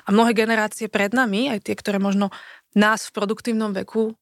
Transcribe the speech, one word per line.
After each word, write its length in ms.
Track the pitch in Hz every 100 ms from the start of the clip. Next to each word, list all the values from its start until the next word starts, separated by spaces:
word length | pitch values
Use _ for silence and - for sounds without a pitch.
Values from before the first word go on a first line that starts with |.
| -
A 80 |
mnohé 240 | 208 233 226
generácie 560 | 220 226 214 - 220
pred 160 | 208 202
nami, 400 | 240 247 196 269
aj 160 | 214 -
tie, 80 |
ktoré 240 | 202 - 196
možno 320 | 202 196 196 - - - _ 202
nás 320 | 214 220 -
v 80 | -
produktívnom 560 | 202 220 - 220 214
veku 400 | 190 190 220 220 226